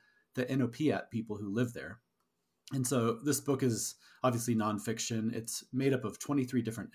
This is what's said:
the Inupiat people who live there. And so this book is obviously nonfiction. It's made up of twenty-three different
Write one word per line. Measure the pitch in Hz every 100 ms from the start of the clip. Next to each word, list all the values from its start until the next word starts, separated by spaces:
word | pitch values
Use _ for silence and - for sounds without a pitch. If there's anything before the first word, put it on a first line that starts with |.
| _ _ _
the | - 127
Inupiat | 131 123 120 151 98 -
people | 117 113 107
who | 104
live | 107 120
there. | 120 - - _ _ _ _ _ _ -
And | 139 123
so | 131 113 113
this | 143 127
book | - 135
is | 131 110 - - - -
obviously | 127 117 117 117
nonfiction. | 107 107 - 110 - 113 110 110
It's | 110 - -
made | 127 135
up | 131
of | 107 -
twenty-three | - 143 127 123
different | 117 110 95